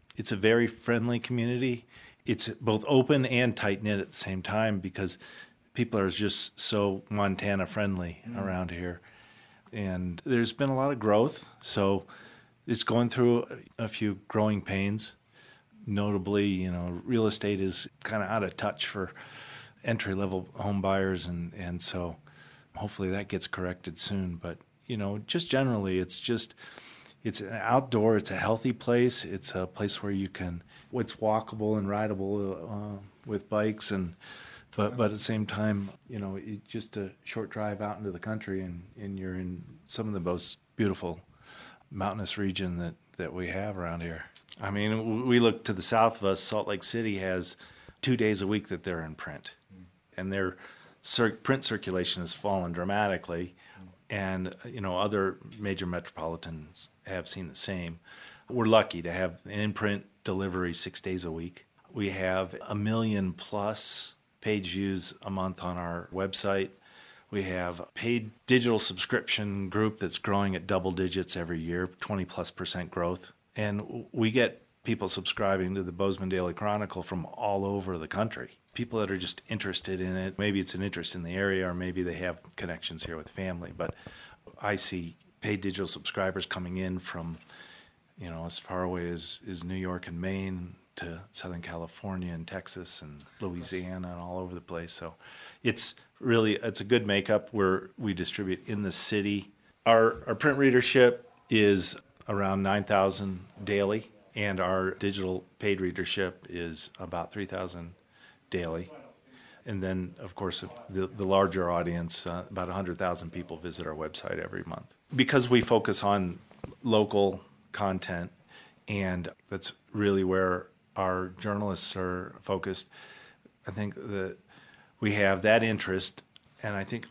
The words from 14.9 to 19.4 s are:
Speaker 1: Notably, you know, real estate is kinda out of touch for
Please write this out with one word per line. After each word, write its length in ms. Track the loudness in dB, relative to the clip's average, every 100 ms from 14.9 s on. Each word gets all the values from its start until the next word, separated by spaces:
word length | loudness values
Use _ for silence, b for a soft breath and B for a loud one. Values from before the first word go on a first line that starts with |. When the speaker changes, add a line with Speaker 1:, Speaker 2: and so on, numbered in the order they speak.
| -2 -6 -10 B B B B B -12 -2
Speaker 1:
Notably, 600 | 0 2 0 2 2 4
you 240 | 2 0
know, 300 | -2 -4 -6
real 220 | 0 2 2
estate 340 | 2 0 0
is 280 | 0 -2 -6 -8
kinda 220 | -4 -2 0
out 180 | 0
of 120 | -2 -2
touch 300 | -4 -2 -4
for 240 | -4 -6 B B B